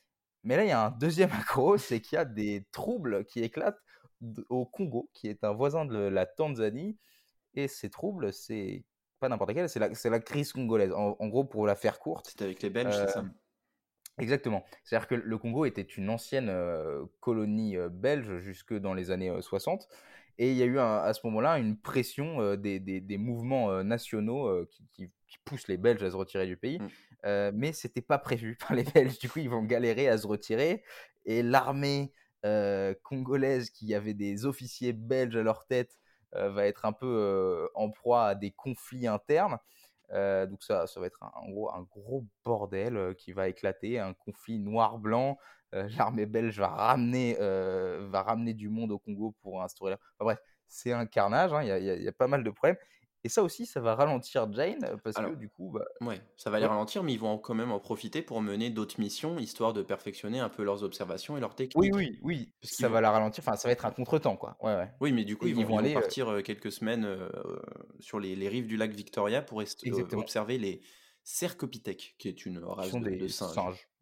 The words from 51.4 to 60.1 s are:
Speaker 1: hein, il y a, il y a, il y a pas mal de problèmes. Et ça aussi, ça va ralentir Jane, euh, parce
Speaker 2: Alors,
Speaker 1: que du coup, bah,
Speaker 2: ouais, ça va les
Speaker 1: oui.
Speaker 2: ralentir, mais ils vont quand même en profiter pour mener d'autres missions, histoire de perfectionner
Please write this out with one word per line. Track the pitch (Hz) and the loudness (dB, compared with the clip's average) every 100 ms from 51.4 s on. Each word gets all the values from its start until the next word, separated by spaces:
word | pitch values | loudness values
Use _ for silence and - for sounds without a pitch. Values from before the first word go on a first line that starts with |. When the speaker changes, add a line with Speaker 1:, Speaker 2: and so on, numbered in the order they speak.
| 180 | 4
Speaker 1:
hein, | 151 | 2
il | 127 | 0
y | |
a, | 95 | 0
il | |
y | 95 | 0
a, | 87 | -2
il | |
y | - | -2
a | |
pas | - 127 | 2 4
mal | 139 | 4
de | 113 | 0
problèmes. | - 156 185 - _ _ _ | 4 4 4 -2 _ _ _
Et | 117 | -2
ça | - | 2
aussi, | 180 - 233 | 2 0 -6
ça | 143 | 0
va | 117 113 | 2 4
ralentir | 143 131 - 135 107 | 4 4 0 0 0
Jane, | 104 165 277 | 0 -2 -2
euh, | - 104 | -4 -4
parce | 110 110 | -4 -2
Speaker 2:
Alors, | 110 | -4
Speaker 1:
que | 156 | -4
du | 107 | -10
coup, | - 92 | -12 -8
bah, | 107 - - | -6 -6 -6
Speaker 2:
ouais, | 120 98 - - | -6 -6 -10 -8
ça | 110 | 0
va | 107 | 4
les | 110 | 4
Speaker 1:
oui. | |
Speaker 2:
ralentir, | 107 110 208 | 4 0 0
mais | 170 | 0
ils | 113 | 0
vont | 110 107 | 0 -2
quand | 117 | -2
même | 113 120 | -2 0
en | 104 | -2
profiter | - 110 117 151 | -2 -6 -4 -6
pour | 165 113 | -4 -4
mener | 107 101 117 | -2 -2 -2
d'autres | 110 101 - | -2 -4 -4
missions, | 104 - 156 170 | -4 -4 -4 -4
histoire | 107 - 117 | -6 0 0
de | 107 | 0
perfectionner | 95 98 104 | -2 -4 -4